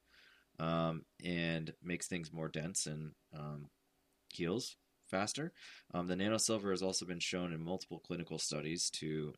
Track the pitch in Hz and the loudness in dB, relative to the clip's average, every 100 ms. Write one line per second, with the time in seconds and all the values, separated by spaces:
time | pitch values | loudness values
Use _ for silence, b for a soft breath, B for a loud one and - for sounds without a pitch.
0 | _ B B B B - 82 82 82 82 | _ B B B B -2 2 4 4 2
1 | - - 87 85 82 82 78 - 85 85 | -6 -6 0 2 2 2 -2 -6 -2 -2
2 | - 90 78 82 78 80 82 98 78 76 | -2 -4 -4 -4 -4 -2 -2 -2 -2 -4
3 | 78 - _ 78 76 73 71 _ _ _ | -6 -10 _ -10 -8 -8 -12 _ _ _
4 | _ _ - - 85 113 - - _ _ | _ _ -10 -2 2 2 -2 -10 _ _
5 | - 190 208 - 165 - B B B 87 | -2 2 2 0 -4 -6 B B B -2
6 | 90 90 104 110 - 110 98 92 95 92 | 2 4 4 4 4 4 2 2 2 0
7 | 90 87 - 90 87 80 82 92 - 82 | -2 -2 0 0 0 -2 -2 -2 -4 -10
8 | - 85 85 80 - 76 78 85 - - | -4 -4 -2 -2 -2 -2 0 0 0 -2
9 | 78 78 76 | 0 0 -2